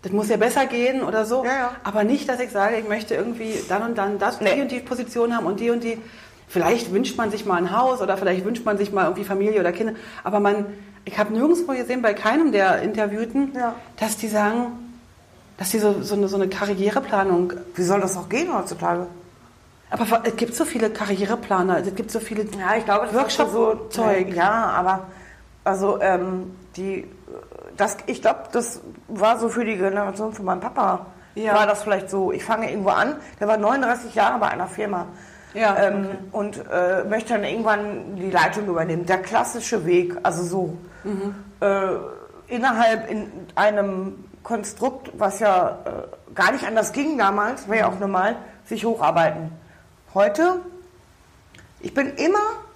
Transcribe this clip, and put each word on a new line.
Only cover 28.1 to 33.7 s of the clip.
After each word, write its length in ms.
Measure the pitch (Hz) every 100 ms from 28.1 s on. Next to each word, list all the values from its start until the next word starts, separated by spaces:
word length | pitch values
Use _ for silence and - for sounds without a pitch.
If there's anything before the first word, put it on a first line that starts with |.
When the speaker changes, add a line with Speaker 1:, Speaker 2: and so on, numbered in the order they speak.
| 233
Speaker 2:
glaube, 220 | 220 226 -
das 280 | 240 233 - - - -
war 300 | 220 214 233
so 120 | 226
für 160 | 226 226
die 120 | 214
Generation 560 | 196 196 202 196 220
von 120 | 214 190
meinem 160 | 180
Papa, 440 | 214 262 202 185 - - - -
Speaker 1:
Ja. 180 | 220
Speaker 2:
war 140 | 208 208
das 160 | 208
vielleicht 260 | 214 196 190
so, 220 | 196 190
ich 120 | -
fange 280 | - 220 226
irgendwo 180 | 208 190
an, 280 | - 233 302 - -
der 80 | 208
war 100 | 220
neununddreißig 580 | 208